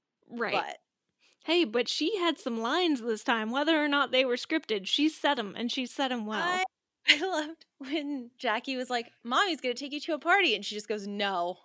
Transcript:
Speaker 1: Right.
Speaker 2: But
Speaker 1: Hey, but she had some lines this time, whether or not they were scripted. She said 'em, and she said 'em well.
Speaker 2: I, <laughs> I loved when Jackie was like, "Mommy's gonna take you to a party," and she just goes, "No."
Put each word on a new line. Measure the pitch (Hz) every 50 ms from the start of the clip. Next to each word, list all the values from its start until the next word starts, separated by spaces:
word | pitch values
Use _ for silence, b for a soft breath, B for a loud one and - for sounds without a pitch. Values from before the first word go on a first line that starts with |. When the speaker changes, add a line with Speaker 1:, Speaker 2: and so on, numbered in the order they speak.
| _ _ _ _ _ -
Speaker 1:
Right. | 233 233 226 208 -
Speaker 2:
But | 180 151 - - - _ _ _ _ _ _ _ b b b b b -
Speaker 1:
Hey, | - 330 349 320
but | 214 214 240 233 -
she | - - 302 330 453 381
had | 349 339 294 -
some | - 254 233 226
lines | 226 240 294 359 370 339 294 240
this | 220 240 220 208 -
time, | - 240 220 214 220
whether | 240 277 294 320 330 302
or | 294 294
not | 285 285 269 -
they | 240 254 269
were | 247 240
scripted. | 247 - - 311 320 - - 220 196 190 -
She | - - 294 311
said | 311 - - 285 285 254
'em, | 214 196 -
and | - 233 240
she | - - 254
said | 226 - - 277 240
'em | 254 240 214
well. | 214 220 202
Speaker 2:
I, | 339 349 359 370 370 - _ _ _ _ _ _ _ -
<laughs> |
I | 302 285 339
loved | 381 359 311 302 302 330 - - - _ -
when | 277 262 294 320 285 285 294 262 240 240 - -
Jackie | - 233 208 240 247 269 262
was | 254 254 240
like, | 247 233 233 - - _ -
"Mommy's | 233 254 311 415 381 320 -
gonna | - 247 240
take | 240 277 262 277
you | 294
to | - - 311
a | 285
party," | - 330 370 403 370 294 214
and | 202 202
she | - 208
just | 208 208 -
goes, | 208 214 196 208
"No." | 202 208 202 196 190 175 175 175 185 -